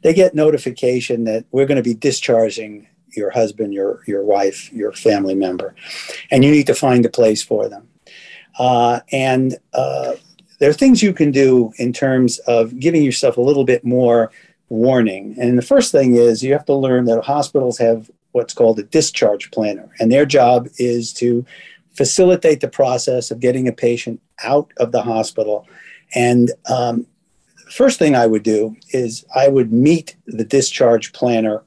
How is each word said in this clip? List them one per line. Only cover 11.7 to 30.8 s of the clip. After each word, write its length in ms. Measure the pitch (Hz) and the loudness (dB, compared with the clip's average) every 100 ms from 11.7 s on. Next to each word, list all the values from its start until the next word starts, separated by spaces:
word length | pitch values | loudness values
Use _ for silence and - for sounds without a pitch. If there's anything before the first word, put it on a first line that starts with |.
| - | -4
in 160 | 123 | -6
terms 460 | 120 135 131 123 - | -2 -2 2 0 -2
of 380 | - 117 113 123 | -2 0 0 -2
giving 220 | 147 165 | 0 2
yourself 340 | 139 - 131 120 | 0 0 -2 0
a 40 | |
little 240 | 127 139 | 0 0
bit 200 | 127 123 | 0 0
more 480 | 117 127 120 117 110 - _ _ _ | 0 0 2 2 0 -6 _ _ _
warning. 680 | 113 123 127 110 95 104 107 | -2 0 2 0 -4 -14 -6
And 180 | 123 123 | -2 -2
the 60 | |
first 300 | - 277 - | 2 0 2
thing 240 | 147 131 120 | 0 2 4
is 260 | 120 113 | 4 2
you 100 | 127 | -2
have 120 | 147 | -2
to 100 | 147 | 0
learn 300 | 139 135 127 | -2 0 0
that 200 | 120 113 | 0 -2
hospitals 540 | 117 147 139 147 123 117 | -2 -4 -2 -2 -2 -2
have 320 | 117 113 110 _ _ | 0 -2 -6 _ _
what's 220 | 123 117 | -6 -6
called 260 | - 117 110 | 0 0 0
a 20 | |
discharge 680 | 101 160 151 - 110 101 - | -2 -2 0 0 0 -2 -6
planner, 360 | - 104 98 - - | -6 -6 -6 -14 -4
and 100 | 113 | 2
their 160 | 131 147 | 2 2
job 420 | 139 123 123 123 - | 4 4 2 0 -4
is 340 | 123 120 113 | -2 -2 -6
to 320 | - 123 120 123 - - _ _ | -4 -2 -2 -4 -20 -20 _ _
facilitate 680 | - 135 - 185 180 165 147 | -4 -2 2 4 4 2 0
the 80 | 135 | -4
process 640 | - 131 123 - 127 - | -2 -2 0 -2 -4 -4
of 100 | 117 | -4
getting 260 | 123 127 127 | -2 0 -4
a 60 | |
patient 480 | 120 120 120 - 113 _ - | -2 -2 -2 -6 -12 _ -12
out 260 | 110 143 143 - | 0 0 -2 -4
of 160 | 120 | -2
the 80 | 123 | -2
hospital. 680 | 120 110 110 - 107 104 _ - - - _ | -2 -4 -4 -4 -4 -4 _ -20 -20 -20 _
And, 360 | 127 120 123 120 - - | -2 2 2 2 -2 -6
um, 380 | 127 123 117 - _ _ _ _ _ _ | -4 -2 -4 -8 _ _ _ _ _ _
first 280 | - 262 - | 0 0 2
thing 160 | 156 | 2
I 120 | 131 117 | 4 2
would 160 | 110 | 0
do 340 | 107 110 110 113 _ | 0 0 -2 -8 _
is 340 | 131 120 113 _ | -6 -4 -8 _
I 140 | 131 139 | 0 2
would 240 | 135 117 | 2 2
meet 440 | 117 143 165 - _ - | 2 2 2 -2 _ -14
the 180 | 110 | -10
discharge 680 | 107 139 135 - | -2 0 -2 0